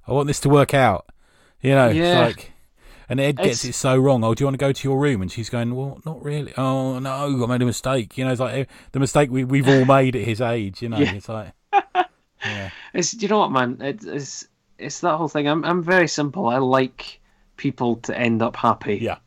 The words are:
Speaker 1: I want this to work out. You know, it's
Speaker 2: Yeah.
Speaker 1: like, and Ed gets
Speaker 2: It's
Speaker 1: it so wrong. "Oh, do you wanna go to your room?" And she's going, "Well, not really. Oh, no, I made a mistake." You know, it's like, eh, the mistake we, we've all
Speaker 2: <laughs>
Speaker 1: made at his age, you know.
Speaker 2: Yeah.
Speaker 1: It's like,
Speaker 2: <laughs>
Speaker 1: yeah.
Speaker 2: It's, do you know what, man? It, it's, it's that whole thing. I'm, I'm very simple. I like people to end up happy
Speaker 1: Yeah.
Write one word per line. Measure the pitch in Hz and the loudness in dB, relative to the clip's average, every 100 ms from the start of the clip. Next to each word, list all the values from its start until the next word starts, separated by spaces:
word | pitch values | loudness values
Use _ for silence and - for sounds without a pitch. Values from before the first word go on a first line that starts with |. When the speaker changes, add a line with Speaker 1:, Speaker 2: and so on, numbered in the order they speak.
| - | -4
Speaker 1:
I | |
want | 131 147 | -2 0
this | 139 | 0
to | 139 | 4
work | 143 131 | 4 4
out. | 139 123 92 - - _ _ _ _ | 4 2 2 -6 -20 _ _ _ _
You | 131 139 | 2 4
know, | 123 | 4
it's | 156 | 4
Speaker 2:
Yeah. | 175 175 | 4 4
Speaker 1:
like, | 117 - - - _ _ - - - | 2 0 -14 -20 _ _ -20 -20 -6
and | 127 | -2
Ed | 139 139 | 0 0
gets | 180 113 | 0 0
Speaker 2:
It's | 127 | -6
Speaker 1:
it | - | -2
so | - 131 | 2 4
wrong. | 135 127 | 4 4
"Oh, | 110 | 2
do | 117 | 2
you | 139 | 0
wanna | 135 | 0
go | 139 | -2
to | 135 139 | -2 -2
your | 135 | 0
room?" | 147 110 | 0 0
And | 92 | -4
she's | - 107 | -6 -6
going, | 120 117 123 | -4 -4 -4
"Well, | 139 139 156 | -8 -10 -12
not | 156 | -10
really. | 147 147 139 - | -8 -6 -6 -4
Oh, | 131 135 131 127 | -2 0 -2 -4
no, | 135 135 143 131 | -6 -4 -2 0
I | 117 | 0
made | 123 | 0
a | 123 | 0
mistake." | - 131 135 107 - | -2 -2 -2 -4 -4
You | 131 | -2
know, | |
it's | 123 | -2
like, | 123 127 | -2 -4
eh, | 131 - - | -6 -10 -8
the | 135 | -2
mistake | 135 151 143 | 2 2 2
we, | 131 | 0
we've | 127 135 131 | 0 2 6
all | 135 127 | 6 6
Speaker 2:
<laughs> | 135 | 6
Speaker 1:
made | 131 120 | 4 0
at | |
his | 110 110 | -2 -2
age, | 120 117 98 92 | -2 -2 -4 -8
you | 120 | -6
know. | 117 | 0
Speaker 2:
Yeah. | 131 | 0
Speaker 1:
It's | 98 - | -2 -10
like, | 110 95 _ - | -12 -12 _ -2
Speaker 2:
<laughs> | 403 392 359 359 _ _ - | -2 0 -4 -4 _ _ -12
Speaker 1:
yeah. | - 202 190 - - | -10 -8 -12 -14 -8
Speaker 2:
It's, | 185 175 | -4 -4
do | 233 196 | -4 0
you | |
know | 214 | 2
what, | 175 | 2
man? | 135 123 127 | 2 0 -4
It, | 135 110 80 | -8 -8 -8
it's, | 139 135 - - _ _ - | -10 -10 -14 -18 _ _ -14
it's | 147 - | -12 -4
that | 175 - | -2 -2
whole | 156 | -2
thing. | 151 143 | -2 0
I'm, | 160 151 | 0 0
I'm | 180 | -2
very | 165 185 160 | 2 2 2
simple. | - 147 175 117 | 0 -4 -2 -2
I | 127 | 0
like | 127 131 131 - - - _ _ _ - | 2 2 0 -6 -20 -20 _ _ _ -8
people | 139 - 120 113 | -6 -2 -2 -2
to | - - | -6 -4
end | 120 113 | 0 0
up | 117 - | -2 0
happy | 117 98 - 101 | -2 0 -4 -4
Speaker 1:
Yeah. | 110 85 | -4 -8